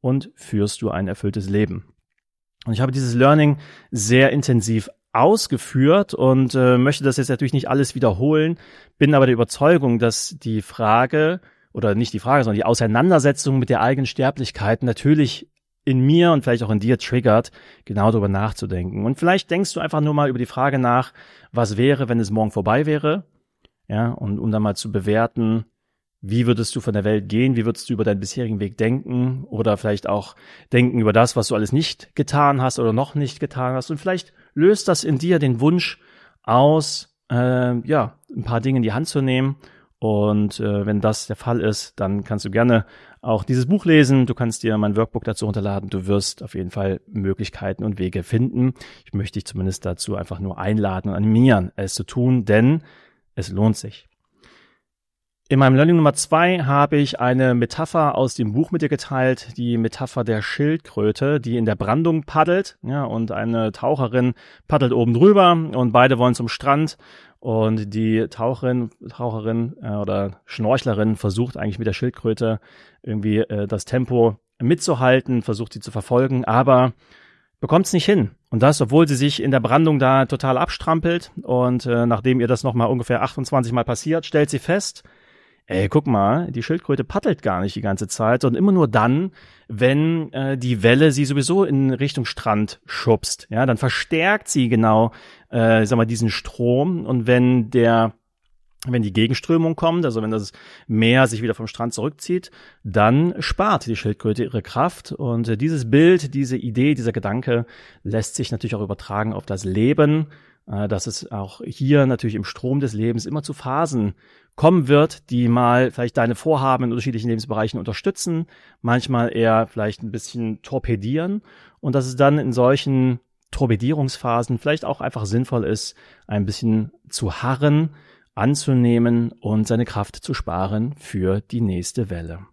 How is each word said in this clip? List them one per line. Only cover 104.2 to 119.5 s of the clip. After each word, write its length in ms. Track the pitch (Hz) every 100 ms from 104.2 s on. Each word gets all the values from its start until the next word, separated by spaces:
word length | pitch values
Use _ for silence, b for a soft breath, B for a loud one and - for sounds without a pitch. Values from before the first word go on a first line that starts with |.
| 110 107
ihre 180 | 117 117
Kraft. 480 | - - 160 - -
Und, 380 | - 143 117 117
äh, 80 | 107
dieses 340 | 147 160 117
Bild, 420 | 135 165 185 143
diese 240 | 139 135 127
Idee, 380 | 123 110 139
dieser 160 | 143 117
Gedanke 560 | 113 101 110 131 117 117 B B B
lässt 320 | - 110 110 -
sich 160 | 123
natürlich 240 | 113 113 110
auch 60 |
übertragen 500 | 101 101 - 101 110
auf 140 | 98 -
das 180 | 98
Leben, 640 | 95 92 117 151 151 156 151 b b b -
äh, 180 | 101 104
dass 220 | 98 -
es 240 | 104 -
auch 280 | 107 98 - -
hier 400 | - 135 143 135
natürlich 300 | 123 117 107
im 80 |
Strom 340 | 101 - 127 139
des 140 | 139
Lebens 340 | 107 113 117 -
immer 160 | 151
zu 100 | 147
Phasen 640 | 147 131 135 160 135 104 - b b b -
kommen 320 | 156 180 131
wird, 400 | 143 156 - _
die 200 | 120 120
mal 420 | 117 123 123 127
vielleicht 260 | - 120 -
deine 180 | 117
Vorhaben 500 | 117 160 151 135 127
in 60 | 127
unterschiedlichen 380 | 120 117 117 117
Lebensbereichen 500 | 113 110 107 110 120
unterstützen, 680 | 90 101 - 190 - 165 165 b b b
manchmal 560 | 117 123 123 123 117 -
eher 300 | 113